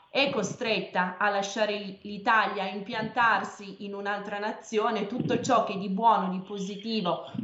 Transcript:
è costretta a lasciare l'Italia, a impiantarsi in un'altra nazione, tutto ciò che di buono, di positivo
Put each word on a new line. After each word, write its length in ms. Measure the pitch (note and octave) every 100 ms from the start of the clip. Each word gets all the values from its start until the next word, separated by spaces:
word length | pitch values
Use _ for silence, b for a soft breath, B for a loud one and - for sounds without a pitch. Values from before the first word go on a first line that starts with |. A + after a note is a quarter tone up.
| B
è 220 | B3+ C#4
costretta 880 | B3 F3 - A#3 G3 - F#3 F#3 -
a 100 | G#3
lasciare 680 | - - A3+ G#3 G3+ G3 G3
l'Italia, 600 | G#3 G3+ A3+ A3 G3 G3+
a 60 | F#3+
impiantarsi 1160 | G3+ G3 A3 A3 B3 A#3 G3 G3+ - G3 F#3+ G3+
in 80 |
un'altra 460 | G3+ G3+ G3+ G3+ G3+
nazione, 680 | G#3+ A3+ - G#3 A#3 G#3 G#3+
tutto 340 | B3 - A#3+
ciò 260 | - A#3 -
che 120 | F#3+
di 120 | G3+
buono, 420 | F#3+ A3+ G3 F#3
di 80 | F#3
positivo 920 | G3 G3+ F#3 G3 A3+ A3 F3+ - B B